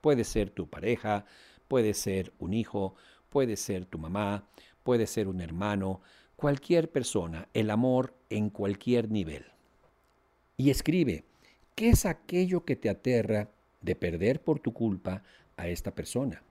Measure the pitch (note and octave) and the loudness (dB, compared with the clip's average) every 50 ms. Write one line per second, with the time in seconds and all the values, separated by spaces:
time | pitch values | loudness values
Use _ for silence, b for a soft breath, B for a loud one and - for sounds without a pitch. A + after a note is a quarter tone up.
0 | - D3+ D3 B2 A2+ - - A2+ G#2 G2 - - F2+ D2 - - D#2 G#2+ A#2+ A2 | 4 4 4 4 2 0 0 -2 -2 -2 -4 -8 -10 -10 -8 -6 -2 -2 -2 -2
1 | - G#2+ G#2 G2+ G2+ B B B B B B B B _ C3 C3 A2+ G#2+ G#2 - | 0 -2 -2 -2 -2 B B B B B B B B _ 2 2 4 2 2 0
2 | - - F#2+ F#2+ F#2 - _ _ F2 E2+ F#2+ A2+ A2 - - G#2 G2 F#2+ F#2 b | -2 -2 -2 -2 -2 -4 _ _ -6 -4 -2 -2 -2 -2 -4 -4 -4 -4 -6 b
3 | b b b b b _ - C#3+ C3+ A#2+ G#2+ G2 - - G#2 F#2 F2+ - - E2+ | b b b b b _ 0 0 0 0 -2 -4 -4 -4 -4 -6 -6 -8 -10 -10
4 | D#2 D#2+ F2+ G2+ G#2+ G2+ G2+ G2+ - B B B B B B B _ - B2 A#2 | -8 -6 -2 -2 0 0 -2 -4 -6 B B B B B B B _ 2 2 2
5 | A2 G2+ - - G#2+ F#2+ F#2+ F#2 F2 D#2+ E2 E2+ G2 G#2 G#2 G2+ F#2+ F#2+ F#2+ F#2 | 2 2 0 -2 -2 0 -2 -4 -6 -6 -6 -4 -2 0 0 0 -2 -2 -4 -6
6 | b b b b b b b - - D3 C#3 C#3 - - F3 E3+ D#3+ D#3+ - D3 | b b b b b b b -2 0 0 0 0 0 2 2 2 2 2 0 -2
7 | B2 - - G#2+ F2 E2+ E2 D#2+ F2+ - _ A#2 A2 G#2+ G#2 A2 A#2+ C3 B2+ B2+ | -2 0 -2 -2 -2 -2 -6 -10 -12 -6 _ -2 0 0 0 0 2 2 2 2
8 | C3 C3 - _ _ _ A2 G#2+ G#2+ G#2 G2+ - G#2 G2 G2+ F#2+ - A#2+ A#2+ A#2+ | 0 -2 -6 _ _ _ -4 -2 -2 -2 -2 -2 -2 -2 -2 -2 0 0 2 2
9 | A#2 A2 G#2+ G#2+ F#2+ D#2+ D2+ C2+ - - _ _ _ _ _ _ _ _ _ _ | 2 0 -2 -2 -2 -4 -6 -12 -14 -18 _ _ _ _ _ _ _ _ _ _
10 | _ _ _ _ _ _ _ _ _ _ _ - C3 C#3+ C3 - - - D#3+ F3+ | _ _ _ _ _ _ _ _ _ _ _ 2 4 4 4 4 2 2 2 4
11 | E3 B2+ F2+ D#2 - b b b b b b b b _ _ - G#3+ A#3 A#3 - | 4 2 0 -4 -8 b b b b b b b b _ _ 0 4 6 6 6
12 | - G3+ E3 - _ - F3 F3+ F#3 F3+ F#3 F3 - - C#3 - - A2 G2 - | 4 0 -2 -4 _ -2 0 0 2 2 2 -2 0 -2 -4 -2 0 -2 -2 0
13 | _ B2+ B2 A#2 G#2+ G#2 A2 G#2 G#2 - _ _ _ _ _ _ - E2 F#2 - | _ 2 2 2 2 2 0 0 0 -4 _ _ _ _ _ _ -4 -4 -4 -2
14 | - F2+ E2 E2 F2+ A2 C3+ D#3+ - - D#3 D3 - A#2+ A2+ - A#2 A2+ G2 F#2 | -2 -4 -2 2 2 2 2 2 0 0 -2 0 0 -6 -4 0 -2 -2 -2 -2
15 | - F#2 F#2 G2 b b b b b b b - F2+ F2 F2 - - G2 F2 - | -4 -6 -6 -6 b b b b b b b -8 -6 -6 -4 -4 -6 -8 -8 -8
16 | - - - A#2+ C3+ C3+ E2+ - - _ | -10 -6 -4 -4 -2 -4 -6 -8 -14 _